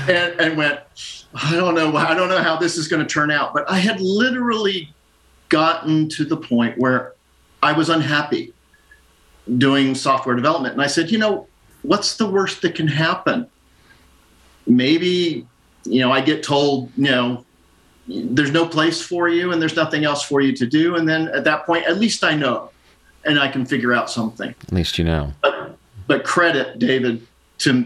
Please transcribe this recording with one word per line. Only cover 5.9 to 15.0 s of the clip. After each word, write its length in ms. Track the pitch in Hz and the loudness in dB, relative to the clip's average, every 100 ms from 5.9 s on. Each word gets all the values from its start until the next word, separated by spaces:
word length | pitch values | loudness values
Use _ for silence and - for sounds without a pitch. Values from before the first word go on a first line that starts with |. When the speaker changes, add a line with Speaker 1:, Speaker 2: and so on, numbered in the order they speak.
| 156 151 | 2 0
Speaker 1:
to 160 | - 147 | -2 -4
the 120 | 160 | -4
point 400 | - 120 113 - | 0 0 2 0
where 360 | 127 127 - - _ _ _ _ | 0 0 -2 -14 _ _ _ _
I 80 | 147 | 0
was 180 | 160 160 | 2 2
unhappy 640 | 160 135 147 143 117 - - _ _ _ _ _ _ _ _ - 123 | 2 2 0 0 -4 -6 -16 _ _ _ _ _ _ _ _ -4 2
doing 380 | 135 139 135 131 | 2 4 2 0
software 400 | 139 131 131 120 | 0 0 0 0
development. 380 | 139 160 127 | 0 0 -2
And 80 | 120 | -2
I 60 | 143 | -2
said, 240 | 160 165 | 0 0
"You 60 | 220 | 2
know, 300 | 214 190 - _ _ _ | 0 -2 -6 _ _ _
what's 340 | - 202 - - | 0 0 0 -4
the 80 | 214 | -2
worst 360 | 196 185 - | 0 -2 -2
that 140 | 175 - | -4 -2
can 120 | 160 | -2
happen? 600 | 143 160 175 - 123 - _ _ _ _ _ _ _ _ _ _ _ - | 0 0 0 -2 -2 -4 _ _ _ _ _ _ _ _ _ _ _ 2
Maybe, 760 | 123 131 165 | 4 4 2